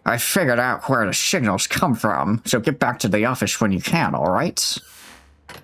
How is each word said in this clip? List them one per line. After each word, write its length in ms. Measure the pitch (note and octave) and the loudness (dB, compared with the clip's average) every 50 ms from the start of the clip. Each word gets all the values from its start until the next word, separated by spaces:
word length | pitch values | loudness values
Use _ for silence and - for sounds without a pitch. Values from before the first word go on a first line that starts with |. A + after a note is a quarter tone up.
| - | -2
I 120 | - A2 | 0 0
figured 420 | A#2+ - - - D#3+ C#3 C3+ A#2+ A#2 | 0 0 0 0 0 2 2 2 2
out 300 | B2 B2+ A#2+ - - - | 2 0 0 -2 -2 0
where 180 | C3+ B2 A2 | 0 2 2
the 80 | G2 - | 0 0
signals 520 | - - - - F#3 C3+ G#2+ F#2+ F#2+ - | -2 0 0 0 0 2 2 0 0 0
come 280 | - - - - F3+ B2+ | -2 -2 0 0 2 2
from, 480 | G#2+ - A2+ G2 C#2 C#2 E2+ G#2 A2+ - | 2 2 0 0 0 0 0 0 -2 0
so 160 | - - B2 | 0 0 0
get 180 | A2 - C#3+ - | 0 0 -2 0
back 200 | - B2 B2 - | 0 0 0 0
to 80 | - A#2 | -2 0
the 180 | F2+ G#2 G#2+ | 0 2 2
office 340 | A#2+ B2+ - - G2 - - | 0 0 0 -2 -2 -2 0
when 120 | - G#2+ G2 | 0 0 0
you 80 | F2+ | 0
can, 340 | - - - E3+ D#3 F#2 - | -2 0 0 0 0 0 0
all 160 | B1+ C2+ E2+ | 0 0 0
right? 480 | F#2 G2+ C#3 F3 - - - - - - - - - - - - - - - - _ _ _ - - - | 2 2 0 -2 -2 -2 -4 -4 -4 -6 -10 -14 -20 -20 -20 -20 -20 -20 -20 -20 _ _ _ -20 -20 -20